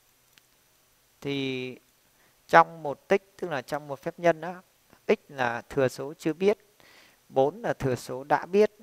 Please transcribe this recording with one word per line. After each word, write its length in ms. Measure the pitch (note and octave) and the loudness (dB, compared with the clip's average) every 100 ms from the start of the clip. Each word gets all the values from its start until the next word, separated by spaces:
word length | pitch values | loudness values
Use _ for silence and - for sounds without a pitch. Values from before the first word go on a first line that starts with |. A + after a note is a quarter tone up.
| _ _ _ _ _ _ _ _ _ _ _ _ | _ _ _ _ _ _ _ _ _ _ _ _
Thì 580 | C#3+ C#3 C3+ B2+ B2+ A#2+ _ _ _ _ _ _ - | -6 -4 -4 -6 -8 -12 _ _ _ _ _ _ 4
trong 340 | E3 E3 E3 | 6 6 0
một 260 | D3+ C3 - | -8 -8 0
tích, 240 | G3 _ - | -2 _ -12
tức 140 | F3+ | -6
là 120 | C#3+ | -6
trong 260 | - D3 D3 | -6 -10 -8
một 140 | C3+ | -10
phép 160 | E3+ - | -10 0
nhân 220 | E3+ D#3+ | 2 2
á, 220 | E3 F3+ _ _ _ _ - | -4 -12 _ _ _ _ -2
x 100 | - - | -2 -2
là 340 | C#3 B2 A#2 | -4 -2 -2
thừa 260 | - C#3+ B2+ | -6 0 0
số 260 | - C#3 | 0 -12
chưa 180 | E3 D#3+ | -6 -6
biết, 260 | D#3 G3 A3 _ _ - - - _ _ | 0 0 0 _ _ -20 -20 -20 _ _
bốn 340 | C3+ C#3 G3 | 2 2 0
là 100 | G#3+ | -6
thừa 220 | C3+ C3+ | -4 -2
số 300 | B2 - B2+ | -4 -6 -8
đã 220 | C#3+ D3 E3 | 0 -2 2
biết, 260 | G3 G#3+ _ | 2 2 _